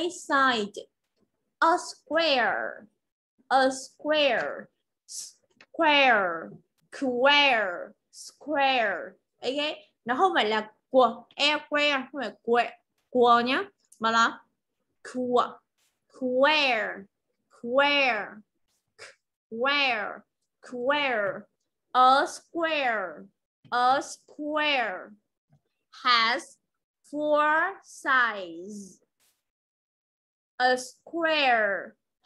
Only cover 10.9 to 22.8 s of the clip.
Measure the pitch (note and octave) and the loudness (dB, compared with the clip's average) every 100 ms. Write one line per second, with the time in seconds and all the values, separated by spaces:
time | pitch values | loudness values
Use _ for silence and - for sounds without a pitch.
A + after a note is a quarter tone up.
10.9 | C4 A#3 A3+ - - C#4+ D4+ - D4 D4 | 4 4 2 -12 -2 0 0 -2 0 0
11.9 | C#4 B3+ D4 A3 - - A#3+ A3+ - _ | -2 -4 -8 -10 -8 0 0 0 -6 _
12.9 | _ _ B3+ A#3+ A#3+ A#3+ D4 G4+ _ _ | _ _ 2 4 4 2 -2 -4 _ _
13.9 | - A3 A3+ A#3 - _ _ _ _ _ | -6 0 2 2 -2 _ _ _ _ _
14.9 | _ - B3+ B3 A#3+ - - _ _ _ | _ -12 -8 -2 0 0 -6 _ _ _
15.9 | _ _ - B3+ B3+ C#4+ D#4 C4+ A3+ G3 | _ _ -8 -4 2 4 4 2 0 -4
16.9 | F#3 G3 _ _ _ _ _ A#3+ C4 C#4+ | -8 -16 _ _ _ _ _ -4 2 2
17.9 | C#4+ C4 G#3+ F#3 G#3+ - _ _ _ _ | 2 2 0 -4 -14 -20 _ _ _ _
18.9 | _ - _ _ _ - A3+ C4+ C#4+ C4+ | _ -20 _ _ _ -14 -4 0 0 0
19.9 | A3+ G3 - _ _ _ _ - B3 B3 | -2 -6 -10 _ _ _ _ -14 -6 -2
20.9 | D4 C#4 A3+ G3 F3 - _ _ _ _ | 0 0 -2 -4 -6 -12 _ _ _ _
21.9 | B3 B3+ C4+ D#4+ - _ E4 D#4+ D4+ | 4 6 6 2 -6 _ -4 -2 -2